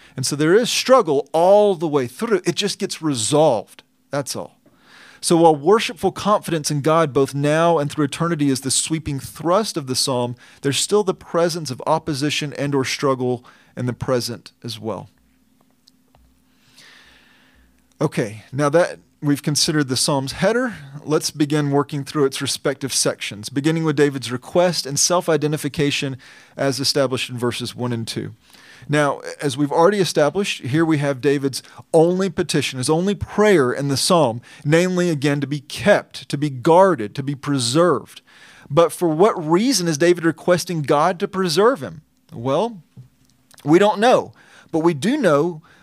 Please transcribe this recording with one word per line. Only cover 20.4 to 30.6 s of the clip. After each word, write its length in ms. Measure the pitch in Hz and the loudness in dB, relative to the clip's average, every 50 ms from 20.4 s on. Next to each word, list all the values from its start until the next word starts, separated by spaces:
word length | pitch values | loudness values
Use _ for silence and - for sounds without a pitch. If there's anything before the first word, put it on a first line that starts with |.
| 170 196 226 240 262 247 196 156 147 - 139 147 - | 0 0 2 0 -2 -4 -6 -10 -16 -18 -18 -14 -6
let's 260 | - 151 165 170 - | -2 -2 -2 -2 -2
begin 400 | - 143 156 143 147 151 147 143 | -4 -2 -2 0 0 0 0 0
working 340 | 139 143 139 - 156 143 135 | 0 0 0 0 -4 -8 -8
through 200 | - - 151 143 | -6 -2 0 0
its 160 | 135 123 - | 0 0 -2
respective 520 | 143 127 - - - 151 135 - - 131 - | -6 -6 -6 -4 -4 -4 -4 -4 -6 -6 -4
sections, 560 | - - 143 120 - - - 117 101 104 - | -2 -2 -2 -2 -4 -6 -12 -10 -10 -12 -8
beginning 360 | 123 143 139 156 160 165 160 | -6 -2 0 0 0 0 0
with 120 | 156 147 | 0 2
David's 360 | 135 147 147 135 135 117 110 123 | 2 2 2 2 -2 -8 -8 -8
request 520 | 127 - - - 175 175 180 165 - - | -8 -6 -2 0 2 2 2 0 -2 -6
and 140 | 127 143 139 | -6 -2 -2
self-identification 1200 | - - 180 175 175 - 160 151 143 151 151 147 - 147 - - 147 143 135 - - 139 135 123 - - - - - - _ | 0 2 0 0 0 0 0 0 0 -2 -2 -4 -4 -4 -2 -2 0 0 0 -2 -4 -6 -8 -10 -14 -20 -20 -20 -20 -14 _
as 240 | - 139 139 131 123 | -4 -2 -2 -2 -2
established 500 | 139 - - 147 135 127 127 123 - - | -2 -2 0 0 0 0 0 -4 -6 -6
in 80 | 127 117 | -6 -4
verses 360 | 117 120 113 - 123 110 - | -4 -4 -4 -4 -6 -10 -8
one 180 | 107 120 123 120 | -8 -6 -6 -4
and 140 | 113 113 | -6 -6
two. 280 | - - 113 104 101 107 - _ _ - - - - - - - - | -8 -8 -8 -8 -10 -12 -16 _ _ -20 -20 -20 -20 -20 -16 -6 -2
Now, 320 | 143 151 147 143 123 - - 82 85 - | 0 2 2 2 0 -4 -8 -14 -10 -6
as 160 | 151 147 117 | -6 -4 -2
we've 160 | 135 147 139 131 | -2 -2 0 4
already 260 | 151 165 185 208 208 | 4 4 6 6 4
established, 640 | 185 - - 165 151 143 147 185 202 - - - | 0 0 2 2 2 2 2 -2 -4 -4 -4 -6